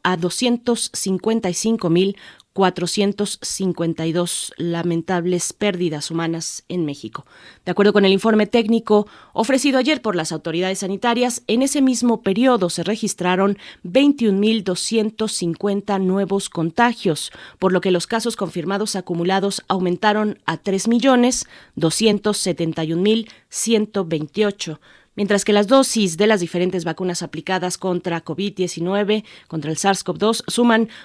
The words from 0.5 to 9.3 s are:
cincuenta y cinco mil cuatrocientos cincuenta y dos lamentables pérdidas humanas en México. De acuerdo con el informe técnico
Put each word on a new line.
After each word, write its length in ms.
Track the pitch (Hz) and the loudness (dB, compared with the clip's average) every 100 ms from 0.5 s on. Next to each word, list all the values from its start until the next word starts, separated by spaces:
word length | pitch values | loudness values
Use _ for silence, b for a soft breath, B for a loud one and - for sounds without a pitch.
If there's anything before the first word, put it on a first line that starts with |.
| 240 240 233 - | 0 0 -2 -4
cincuenta 560 | - 196 185 214 226 190 | -6 -4 -2 0 -2 -2
y 60 | |
cinco 340 | 170 220 226 175 | -2 -2 0 2
mil 280 | 165 196 196 B B _ | 2 2 -2 B B _
cuatrocientos 840 | - 185 180 170 - 202 202 202 - | 0 0 0 -4 0 0 0 -4 -6
cincuenta 640 | - - 190 170 165 160 165 | -8 -4 -4 -2 -2 -2 -2
y 60 | |
dos 400 | 165 175 - - - | -2 -2 -4 -8 -6
lamentables 960 | 170 170 170 170 160 180 170 180 - | -4 -2 -2 -2 -2 -2 0 -2 -4
pérdidas 560 | - 208 185 175 151 - | -4 -4 0 -2 -4 -6
humanas 540 | 165 165 165 - - - | -4 -4 -4 -8 -12 -8
en 160 | 180 | -4
México. 400 | 156 143 110 - - B B B | -4 -6 -12 -14 -16 B B B
De 60 | - | -4
acuerdo 240 | 180 202 | 2 4
con 100 | 202 | 6
el 80 | 196 | 4
informe 340 | 190 226 220 208 | 4 2 2 2
técnico 600 | 233 220 226 226 208 208 B B | 2 2 0 4 2 2 B B